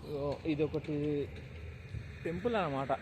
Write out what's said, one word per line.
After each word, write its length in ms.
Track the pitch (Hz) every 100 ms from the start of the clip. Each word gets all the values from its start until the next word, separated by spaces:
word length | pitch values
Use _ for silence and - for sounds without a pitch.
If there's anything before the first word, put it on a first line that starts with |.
ఇగో 320 | - 147 143 131 165
ఇదొకటి 800 | 147 151 151 - 147 147 147 139 - - - - - - - - -
టెంపుల్ 320 | - 170 220 226
అనమాట. 360 | 170 135 135 139